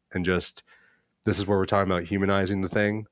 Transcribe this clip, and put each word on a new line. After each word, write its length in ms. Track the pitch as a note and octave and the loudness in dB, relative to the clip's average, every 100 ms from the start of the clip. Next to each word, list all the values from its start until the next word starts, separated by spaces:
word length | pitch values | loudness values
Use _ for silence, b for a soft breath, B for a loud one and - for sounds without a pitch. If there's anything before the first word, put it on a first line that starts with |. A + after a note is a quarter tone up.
| _ | _
and 140 | F#2 F2 | -4 0
just, 380 | F2+ - - b b b b b _ | 0 -2 -10 b b b b b _
this 140 | - G2 | 0 0
is 80 | G2 | 2
where 140 | G2+ | 0
we're 60 | F#2+ | 2
talking 240 | G2+ F#2+ | 2 2
about 140 | F2+ | 0
humanizing 580 | E2+ G2 G2 G2 F#2 G2 | 0 0 2 2 0 -2
the 60 | F#2+ | -2
thing. 380 | G#2+ G#2 G#2+ G#2+ | 0 0 -2 -8